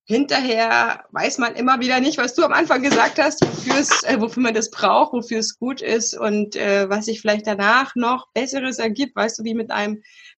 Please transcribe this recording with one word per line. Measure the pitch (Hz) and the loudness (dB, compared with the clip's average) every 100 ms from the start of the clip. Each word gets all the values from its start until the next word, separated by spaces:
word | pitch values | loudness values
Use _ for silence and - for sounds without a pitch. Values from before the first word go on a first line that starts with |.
| - | -2
hinterher | 226 285 277 254 226 226 120 - - - | 0 2 0 0 0 2 2 2 -2 -8
weiß | - 214 277 | -4 -2 -2
man | 233 - | -4 -2
immer | 247 262 | 0 0
wieder | 254 254 | 2 0
nicht, | 262 302 | 2 0
was | 254 | -2
du | 294 | 2
am | 311 | 2
Anfang | - 320 262 | 2 2 2
gesagt | 277 226 226 - | 2 2 2 2
hast, | 294 - | 0 2
wofür | - - 254 269 | 0 0 -2 0
es, | 277 - | 2 0
äh, | - 240 | 0 0
wofür | 220 240 | 0 0
man | 247 | 0
das | 220 226 | 0 -4
braucht, | - 196 220 294 | 0 4 4 4
wofür | 247 226 220 | 0 -4 -4
es | 214 - | -4 -6
gut | 247 277 | -6 -6
ist | - 226 220 - | -2 -2 -2 -4
und, | 220 208 208 - | -2 0 -2 -2
äh, | 208 202 196 | 0 2 2
was | 202 220 | -2 -2
sich | 220 | -4
vielleicht | 214 208 214 | -2 -2 -2
danach | 196 202 240 269 247 | 0 4 4 2 -2
noch | 240 254 - | 0 -2 -4
Besseres | 220 254 269 254 233 | -4 -4 -4 -6 -4
ergibt. | 226 208 269 - | -4 -2 -4 -2
Weißt | 214 220 | -2 -2
du, | |
wie | 226 | -6
mit | 226 220 | -4 -4
einem, | - 208 214 - - - | -4 -4 -6 -12 -20 -20